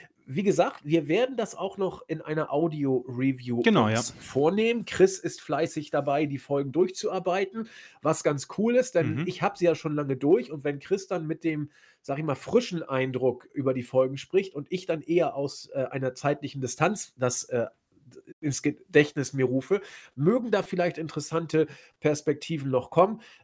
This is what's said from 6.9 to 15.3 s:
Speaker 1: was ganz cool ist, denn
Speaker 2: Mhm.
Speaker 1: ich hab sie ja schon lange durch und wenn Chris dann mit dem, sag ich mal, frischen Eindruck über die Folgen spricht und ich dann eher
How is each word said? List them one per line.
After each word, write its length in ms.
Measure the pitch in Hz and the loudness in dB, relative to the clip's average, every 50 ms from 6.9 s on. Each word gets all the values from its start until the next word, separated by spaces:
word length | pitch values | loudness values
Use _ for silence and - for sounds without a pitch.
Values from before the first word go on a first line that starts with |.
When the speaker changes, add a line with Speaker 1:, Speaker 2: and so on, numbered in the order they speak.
| - - 214 - 185 185 175 185 175 196 196 190 - 226 220 - - - - - - - | 0 -4 -6 -4 -4 -2 -2 0 0 0 -2 -4 -6 -8 -10 -10 -12 -20 -20 -20 -12 -4
Speaker 1:
was 200 | - 151 156 - | -2 0 0 2
ganz 240 | - 156 147 135 - - - | 2 0 0 0 -4 -6 -4
cool 200 | - 208 233 240 | 0 2 4 4
ist, 180 | 254 247 - - | 4 2 2 2
denn 220 | 170 151 151 107 | 2 2 2 0
Speaker 2:
Mhm. 80 | 131 175 | -2 -2
Speaker 1:
ich 160 | 175 - - | -4 -4 -2
hab 160 | 165 208 - - | -2 -2 0 2
sie 60 | 175 | 2
ja 100 | 170 156 | 2 2
schon 220 | - - 156 147 | 2 -2 -4 -2
lange 200 | 147 143 139 135 | -2 -2 -2 -2
durch 360 | 123 139 147 190 240 - - | 0 4 4 4 4 2 -2
und 100 | 156 143 | -8 -6
wenn 160 | 139 147 143 143 | -4 -4 -4 -4
Chris 300 | - - 190 196 190 - | -4 -4 -4 -4 -4 -4
dann 180 | 190 170 156 | -6 -4 -4
mit 160 | 151 160 - | -4 -6 -4
dem, 280 | - 160 156 151 147 - _ _ _ _ _ _ | -2 -2 -2 -2 -4 -8 _ _ _ _ _ _
sag 160 | - - 139 147 | -8 -8 -6 -4
ich 60 | 160 | -2
mal, 120 | 151 131 | -2 -4
frischen 480 | - - - 214 247 240 - 180 160 - | -4 -2 2 2 2 2 0 -4 -6 -4
Eindruck 640 | - 135 131 131 131 127 120 131 127 123 - - - | -2 0 0 0 0 0 0 0 0 0 -2 -8 -12
über 220 | - 143 131 131 131 | -6 -2 0 0 0
die 80 | 127 | -2
Folgen 340 | 120 - - 131 131 131 139 | -2 0 2 2 2 2 0
spricht 380 | 135 - - 175 196 190 190 - | -8 -6 0 0 0 0 0 -8
und 140 | 147 139 - | -10 -8 -6
ich 160 | 185 180 - | -6 -6 -2
dann 160 | - 165 151 | -4 -4 -4
eher 320 | 135 156 170 175 156 139 | -2 0 2 2 2 2